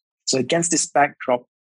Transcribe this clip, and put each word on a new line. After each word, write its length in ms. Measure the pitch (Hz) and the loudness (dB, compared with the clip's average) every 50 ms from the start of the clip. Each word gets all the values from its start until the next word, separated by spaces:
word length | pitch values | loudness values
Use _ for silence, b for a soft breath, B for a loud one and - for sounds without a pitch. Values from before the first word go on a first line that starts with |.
| _ _ _ _ _ | _ _ _ _ _
So 120 | - - | -2 -2
against 340 | 131 - - 165 170 170 - | -2 0 0 0 0 0 0
this 140 | 160 143 - | -2 -2 -2
backdrop, 600 | - - 147 143 143 - _ - 131 123 123 - _ _ _ | 0 2 2 2 2 0 _ -2 -2 -2 -2 -2 _ _ _